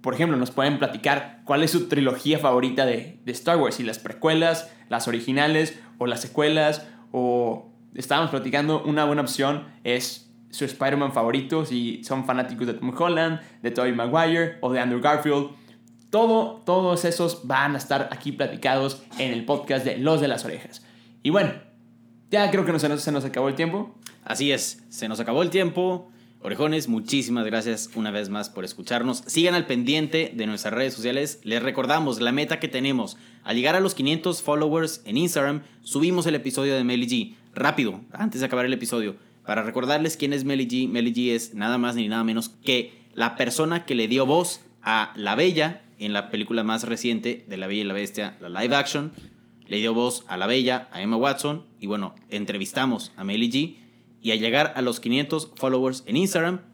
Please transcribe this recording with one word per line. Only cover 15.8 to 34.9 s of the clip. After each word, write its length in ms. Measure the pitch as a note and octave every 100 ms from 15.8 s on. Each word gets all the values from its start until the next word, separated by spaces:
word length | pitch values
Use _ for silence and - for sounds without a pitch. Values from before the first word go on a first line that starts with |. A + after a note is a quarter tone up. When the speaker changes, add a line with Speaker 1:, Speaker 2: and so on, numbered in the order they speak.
| - - -
Speaker 1:
Todo, 520 | G#3+ A#3 A3 A3+ -
todos 380 | - F#3 F#3 F3
esos 420 | F3 E3+ E3+ -
van 300 | B2 C3+ C#3+
a 20 | C#3+
estar 300 | - C#3 C#3
aquí 200 | - C#3+
platicados 720 | C#3 C#3 - C3+ C3+ C3+ C3+ - -
en 160 | C3
el 100 | A#2
podcast 420 | A2+ C#3+ - C3+
de 120 | A#2+ -
Los 240 | C#3+ D#3
de 80 | C#3+
las 160 | A#2
Orejas. 400 | - D2+ - - - - - -
Y 60 | C#3+
bueno, 220 | F#3+ F#3 - - - - - - - _
ya 200 | G#3 G3+
creo 120 | G3
que 80 | E3
no 80 | D#3+
se 80 | D3
nos, 140 | D3
se 100 | D#3
nos 140 | C#3+
acabó 240 | C3+ B2+ C#3
el 60 |
tiempo. 400 | C#3 E3 G3 A#3 - - -
Speaker 2:
Así 280 | - A#2 C#3+
es, 320 | C3+ - - -
se 220 | - A2
nos 100 | G#2+
acabó 240 | A#2 C3
el 60 | F3+
tiempo. 600 | F#3+ F3+ F3+ F#3 F3+ - - - -
Orejones, 420 | - C3 D3+ D#3 A#2+
muchísimas 560 | A2+ G#2+ C#3 A#2 A#2+
gracias 460 | G#2+ A2 A2+ A2 -
una 160 | A2+ G#2+
vez 180 | G#2 G2
más 220 | G#2 G2
por 140 | -
escucharnos. 580 | F#2 - F2+ B2 B2 B2
Sigan 300 | - D#3+ F3
al 100 | F3
pendiente 680 | - B2 A#2+ D#3 D3+ D#3+ D#3+
de 100 | A#2
nuestras 300 | G#2+ G#2 G#2+
redes 180 | A2 C3+
sociales. 460 | - A#2+ C3+ D3 -
Les 160 | - A2+
recordamos 580 | B2+ C3 B2+ D#3 D3 A2+
la 100 | A#2+
meta 280 | C3+ D3 D#3+
que 80 | D3+
tenemos. 500 | B2+ C3+ C3 G#2+ - - -
Al 120 | -
llegar 200 | A2+ C3+
a 40 | F3+
los 160 | F#3+
quinientos 480 | F#3 C3+ D#3+ F3 E3+
followers 580 | - D3 D3+ D#3+ D#3+